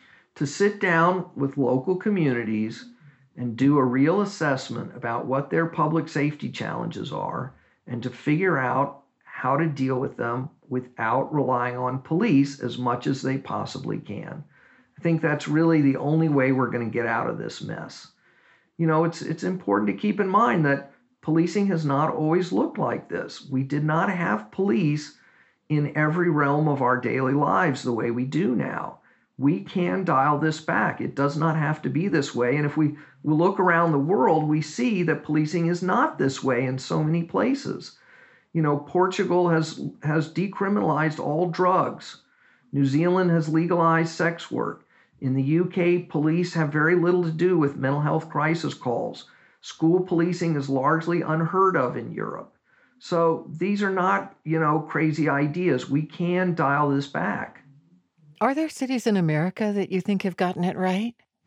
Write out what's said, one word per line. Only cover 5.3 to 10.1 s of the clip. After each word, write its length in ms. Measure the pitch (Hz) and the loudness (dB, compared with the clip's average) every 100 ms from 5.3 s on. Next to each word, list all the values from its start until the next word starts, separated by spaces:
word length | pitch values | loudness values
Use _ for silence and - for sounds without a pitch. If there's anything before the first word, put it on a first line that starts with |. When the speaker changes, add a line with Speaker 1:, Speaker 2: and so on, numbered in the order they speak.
| 135 139 | -2 0
Speaker 1:
their 160 | 165 165 | 0 0
public 420 | 165 151 160 151 | 0 0 0 -2
safety 420 | 151 147 147 135 | -2 -2 -2 -8
challenges 640 | - 113 60 - - - | -8 -6 -6 -6 -8 -8
are 440 | - - - 131 - _ _ - | -6 -6 -6 -8 -12 _ _ -10
and 160 | 117 | -8
to 60 | 120 | -6
figure 460 | - - 156 190 143 | -6 0 2 2 2
out 440 | 127 127 139 - _ _ | 0 0 -2 -6 _ _
how 340 | - - 127 143 | -20 -6 -2 0
to 80 | 165 | 0
deal 340 | 135 131 127 | 0 -2 0
with 180 | 110 | -4